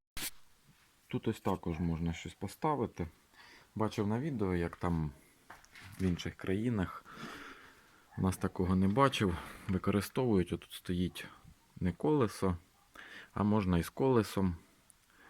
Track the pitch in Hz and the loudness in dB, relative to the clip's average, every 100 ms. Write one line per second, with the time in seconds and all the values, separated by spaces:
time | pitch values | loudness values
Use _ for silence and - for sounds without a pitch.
0 | _ - - - - - _ - _ _ | _ -8 -8 -8 -20 -20 _ -20 _ _
1 | - 127 - 107 110 92 87 82 87 80 | -6 -4 -2 -2 0 0 -2 0 0 0
2 | 85 80 85 - 101 - 156 139 104 - | -2 -4 -8 -10 -10 -4 -2 0 -2 -4
3 | 85 - _ - - - - 104 107 - | -8 -8 _ -20 -20 -20 -10 -2 -2 0
4 | 101 113 156 123 98 90 85 - 90 82 | 0 0 -2 0 2 2 0 -2 0 0
5 | 78 - - _ - - - - 92 92 | -2 -6 -20 _ -20 -20 -20 -20 -16 -2
6 | 92 85 - - - 98 120 110 85 - | 0 0 -4 -8 -2 0 0 0 -2 -4
7 | - - - - - - - - - - | -16 -16 -14 -14 -16 -20 -20 -20 -20 -20
8 | _ - 95 90 95 - 92 92 95 110 | _ -2 0 0 -4 0 2 4 4 6
9 | 139 - 104 85 - - - 92 - 101 | 4 4 0 0 -8 -12 -2 0 2 0
10 | 98 - 127 98 85 87 - - - 90 | 0 -2 4 4 2 -2 -8 -12 -4 0
11 | 87 - - - - - _ - 90 85 | 0 -4 -14 -18 -20 -20 _ -4 -2 0
12 | 147 151 107 - 95 87 - _ _ - | 2 2 2 0 0 0 -6 _ _ -20
13 | - - - - 104 107 92 87 82 - | -18 -18 -10 0 2 4 4 2 2 0
14 | 135 123 101 - 95 85 - _ _ _ | 4 4 2 0 0 0 -10 _ _ _
15 | _ - - | _ -20 -20